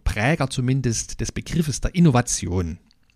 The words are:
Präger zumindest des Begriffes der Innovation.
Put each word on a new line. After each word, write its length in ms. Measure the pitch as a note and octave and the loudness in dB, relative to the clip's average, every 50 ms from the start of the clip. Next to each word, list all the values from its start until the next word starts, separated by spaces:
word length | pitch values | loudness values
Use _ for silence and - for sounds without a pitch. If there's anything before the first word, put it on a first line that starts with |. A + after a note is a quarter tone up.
| _ | _
Präger 460 | - - G#2+ G#2 C3 D#3+ - C3+ B2+ | -4 -2 0 0 0 0 0 -2 -4
zumindest 720 | - - B2 B2 C3 C#3 B2+ B2 A2 - - - - - | -2 -2 0 0 0 0 0 0 -2 -2 -6 -8 -8 -8
des 100 | A#2 - | -8 -6
Begriffes 500 | - - - - - D#3+ E3 D3+ A#2+ - | -6 -8 -8 -4 -2 -2 -2 -2 -2 -2
der 140 | - - - | -4 -2 2
Innovation. 840 | F#3 E3+ E3 B2 A#2+ A#2+ - - - - F#2 F2+ F#2 F2+ D#2+ D#2+ - - _ _ _ _ _ _ | 6 6 6 6 6 2 2 -2 -4 -4 -2 -2 -2 -2 -4 -6 -10 -14 _ _ _ _ _ _